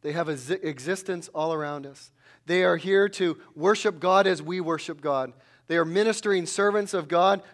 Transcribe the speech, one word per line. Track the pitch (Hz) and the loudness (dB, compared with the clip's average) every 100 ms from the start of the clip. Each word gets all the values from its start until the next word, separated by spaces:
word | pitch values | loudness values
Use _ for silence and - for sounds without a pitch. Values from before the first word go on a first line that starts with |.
They | 151 | -6
have | 160 160 | -4 -4
a | 143 | -4
zi-, | 127 190 | -6 -6
existence | 156 135 143 190 - 180 - 156 | -6 -6 -6 -6 -6 -10 -8 -6
all | 160 | -4
around | 156 147 147 139 | -4 -6 -8 -12
us. | 135 - _ _ _ 165 | -20 -20 _ _ _ -2
They | 180 | 2
are | 180 170 | 2 2
here | 185 196 202 | 2 2 2
to | 202 175 151 - 151 | 0 -2 -2 -12 -2
worship | 180 214 214 160 | 0 2 0 0
God | 185 190 190 | 2 4 4
as | 175 | 0
we | 156 185 | -4 -4
worship | 165 160 - 147 | -2 -4 -6 -6
God. | 147 135 127 123 _ _ - | -2 -2 -2 -10 _ _ -2
They | 170 | 0
are | 160 | 2
ministering | 185 220 214 214 190 165 | 2 2 0 0 0 0
servants | - 202 208 202 185 | 0 2 2 0 -4
of | 147 | 0
God | 170 190 196 - | 4 4 2 -4